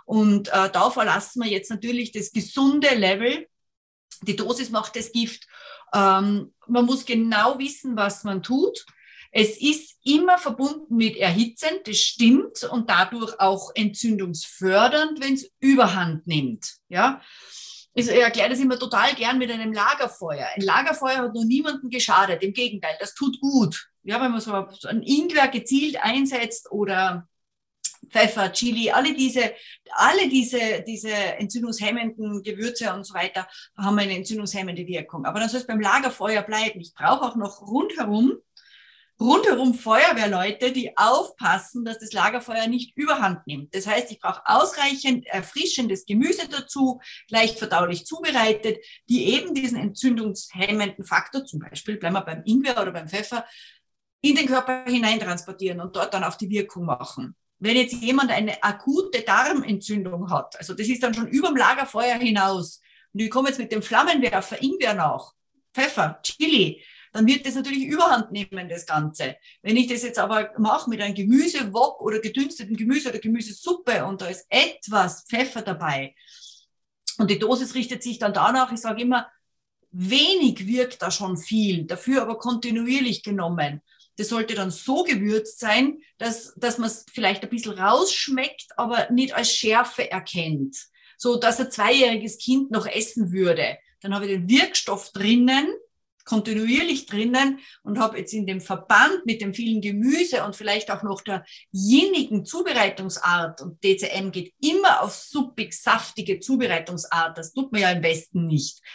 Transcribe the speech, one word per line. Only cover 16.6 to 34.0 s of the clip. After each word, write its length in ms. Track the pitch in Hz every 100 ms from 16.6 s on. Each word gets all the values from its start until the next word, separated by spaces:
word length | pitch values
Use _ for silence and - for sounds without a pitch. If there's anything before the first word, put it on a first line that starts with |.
| - - -
Ja? 320 | 180 240 269 - - - - - - - -
Ich 120 | 233
erkläre 420 | 233 233 226 208
das 80 | 254
immer 180 | 269 247
total 380 | 247 214 247
gern 240 | 277 226 262
mit 140 | 247
einem 200 | 226 220
Lagerfeuer. 760 | 214 220 294 247 - 170 143 120 196
Ein 60 |
Lagerfeuer 560 | 196 196 277 311 262 262
hat 160 | 240
noch 100 | 226
niemandem 460 | 226 269 302 269 262
geschadet, 520 | 247 - 180 196 170
im 100 | 196
Gegenteil, 440 | 202 247 208 160 156
das 160 | 208
tut 260 | - 277 -
gut. 480 | 277 269 180 - - _
Ja, 180 | 190 226
wenn 120 | 254
man 80 | 226
so 120 | 220
einen 520 | 202 190 - - 226
Ingwer 420 | - 285 349 302 269
gezielt 560 | 240 - 269 302 -
einsetzt 720 | 220 254 269 254 233 233 -
oder 560 | 208 196 190 190 175 - _ _ _ _ _ - - -
Pfeffer, 420 | 220 226 220 190
Chili, 380 | - 240 226 226
alle 240 | 220 294
diese, 380 | 262 262 240 220 - - - -
alle 360 | - 226 370 381
diese, 560 | 262 240 247 220 175
diese 280 | 160 220 214
entzündungshemmenden 1300 | 208 185 - 202 240 226 220 208 233 226 220 214 202
Gewürze 500 | 196 196 233 240 220
und 140 | 185 190
so 80 |
weiter 320 | 180 190 185 180 - - -
haben 220 | 202
eine 180 | 208